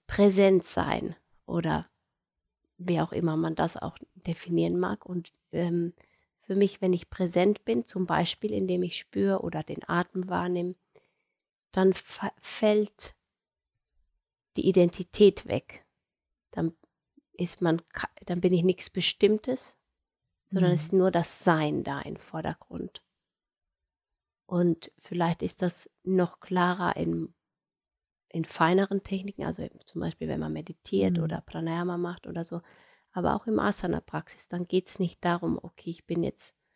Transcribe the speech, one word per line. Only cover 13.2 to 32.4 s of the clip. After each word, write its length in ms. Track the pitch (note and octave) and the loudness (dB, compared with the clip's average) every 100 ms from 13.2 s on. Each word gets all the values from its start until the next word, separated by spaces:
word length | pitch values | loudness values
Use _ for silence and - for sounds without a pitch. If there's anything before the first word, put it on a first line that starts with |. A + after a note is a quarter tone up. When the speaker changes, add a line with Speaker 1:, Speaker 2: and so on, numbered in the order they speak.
| _ _ _ _ _ _ _ _ _ _ _ _ _ - | _ _ _ _ _ _ _ _ _ _ _ _ _ 0
Speaker 1:
die 100 | F#3+ | 2
Identität 760 | F#3 F3 - F3+ - G3+ - - | 4 4 2 -4 6 6 6 -4
weg. 400 | - - - _ _ _ _ _ _ _ | -6 -6 -20 _ _ _ _ _ _ _
Dann 220 | - E3 - _ _ _ _ _ | -4 -4 -4 _ _ _ _ _
ist 280 | - F3+ - | -6 -6 0
man 180 | E3+ E3 _ | 0 0 _
ka-, 180 | - - - - | -10 -10 -10 -6
dann 140 | F3 | 2
bin 120 | F3+ | 4
ich 120 | F3+ | 4
nichts 260 | F#3 F3+ - | 4 2 -4
Bestimmtes, 840 | F#3+ E3+ - G3+ G#3+ - B3+ - - _ _ _ _ _ _ - | -2 -2 4 4 4 -2 -6 -6 -16 _ _ _ _ _ _ -4
sondern 200 | F#3 F3+ | 2 4
Speaker 2:
Mhm. 20 | |
Speaker 1:
es 80 | F3 D3+ | 4 2
ist 60 | |
nur 180 | F#3+ F#3 | 4 4
das 320 | F3 E3 - | 2 0 0
Sein 400 | F#3 D#3 D3+ D3+ | 2 4 2 -2
da 160 | - C#3 | -4 -6
im 160 | - E3 | -8 -12
Vordergrund. 880 | - D#3+ - E3 - - - - _ _ _ _ _ _ _ _ _ _ _ _ _ _ - | -12 -8 -8 -8 -12 -10 -10 -14 _ _ _ _ _ _ _ _ _ _ _ _ _ _ -4
Und 440 | F3+ F3 E3 - _ | 2 2 0 -6 _
vielleicht 440 | - F3 E3+ E3 | -8 -2 -2 -2
ist 200 | F#3 - | -4 -2
das 260 | F3+ - - _ | -4 -4 -12 _
noch 380 | F#3 F#3 F3 - | 0 2 2 -2
klarer 560 | - F3+ F3 F3+ F3 - | -4 0 0 0 -2 -2
in, 360 | E3 E3+ E3 _ _ _ _ _ _ _ _ _ _ | -2 -4 -6 _ _ _ _ _ _ _ _ _ _
in 140 | E3 | -8
feineren 580 | D#3+ - E3 F#3+ G3 G3+ | -6 0 2 4 2 -2
Techniken, 420 | - F#3+ G3 - | -4 -8 -8 -8
also 180 | - - | -8 -8
eben 160 | - - _ | -12 -16 _
zum 140 | E3 | -8
Beispiel, 280 | E3+ - D#3+ | -8 -8 -8
wenn 120 | D3 | -6
man 120 | D#3 | -6
meditiert 640 | D#3 D#3+ - - G3 F#3+ E3+ | -8 -12 -16 -4 0 2 0
Speaker 2:
Mhm. 60 | |
Speaker 1:
oder 160 | D#3+ E3 | -2 -6
Pranayama 560 | - E3 E3 E3+ F3 F3 | -10 -8 -4 -4 -4 -4
macht 300 | F3 F3 - | -6 -8 -10
oder 180 | E3+ | -8